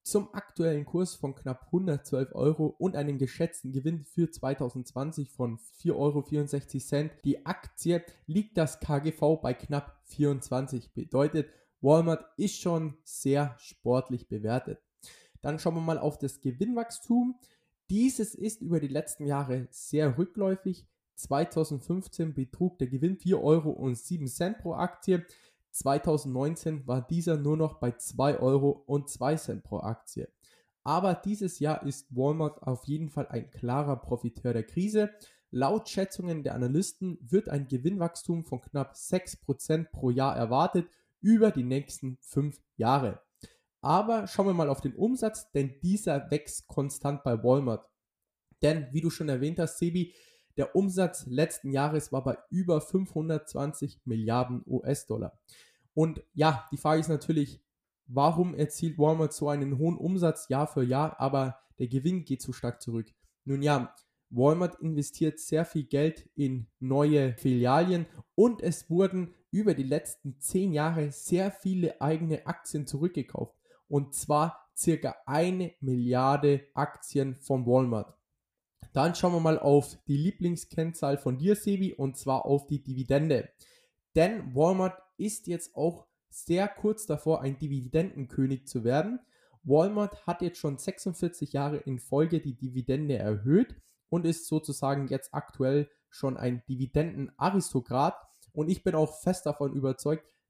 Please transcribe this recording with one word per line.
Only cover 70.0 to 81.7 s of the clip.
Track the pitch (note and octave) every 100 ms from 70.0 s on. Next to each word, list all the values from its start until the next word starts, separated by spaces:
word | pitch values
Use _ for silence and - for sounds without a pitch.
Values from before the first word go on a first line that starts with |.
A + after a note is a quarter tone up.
| - - C#3 C3
zehn | - F#3+ G3
Jahre | D3+ D#3 E3 D3
sehr | - - F3+ F#3+
viele | - F#3+ F#3 E3+ -
eigene | C#3+ D#3+ E3 D#3
Aktien | - - - D3+
zurückgekauft. | C#3 C#3 F3 D3+ B2+ - - _ _ _ _
Und | C#3+ C#3
zwar | - - D3 E3 - _
circa | - - D#3 B2 -
eine | - D3 F3 F#3 E3+ _
Milliarde | C3+ B2 B2 B2 C3+ C#3 C#3+ C#3 -
Aktien | - C#3+ - - C#3 C3+
von | C3 - C3+
Walmart. | A#2+ B2+ B2+ A2 G2 _ _ _ _ _ _ _ -
Dann | - D#3+
schauen | E3+ F3+
wir | E3+
mal | D#3+ D#3+
auf | C#3+ C#3+ C#3 - -
die | C#3+
Lieblingskennzahl | E3+ - F3 E3+ - - D#3+ E3 C#3 C#3
von | B2+ C3
dir, | F3
Sebi, | G#3 -